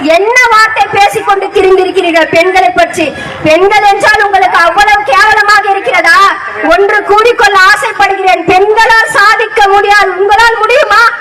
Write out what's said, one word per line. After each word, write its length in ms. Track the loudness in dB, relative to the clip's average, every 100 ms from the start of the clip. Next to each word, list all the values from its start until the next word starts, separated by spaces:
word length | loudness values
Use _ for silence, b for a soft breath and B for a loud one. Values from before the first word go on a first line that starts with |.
| 0 0
என்ன 200 | 0 0 2
வார்த்தை 320 | 2 0 0 -2 0
பேசிக்கொண்டு 500 | 0 -2 -2 -2 -2 0
திரிந்திருக்கிறீர்கள் 760 | 2 2 0 -2 -2 0 0 0
பெண்களை 360 | 0 0 0 0
பற்றி? 280 | -2 -2 -6 -6 B B 0
பெண்கள் 400 | 2 2 2 2
என்றால் 320 | 0 0 0 0
உங்களுக்கு 320 | 0 0 0 0
அவ்வளவு 360 | 0 0 0 0
கேவலமாக 540 | 2 2 2 0 0 0
இருக்கிறதா? 460 | -4 -2 -2 0 2 2 0 -10 -8 -2
ஒன்று 260 | 0 2 0 0
கூறிக்கொள்ள 460 | 0 2 2 0 2 2
ஆசைப்படுகிறேன், 720 | 2 -2 -4 -4 -2 0 -2 0
பெண்களால் 600 | 0 2 2 2 0 -2 0
சாதிக்க 440 | 0 0 -2 0 0 2
முடியாது. 340 | 2 0 0 -2
உங்களால் 400 | 0 2 0 0
முடியுமா? 400 | 0 0 0 2 0 -2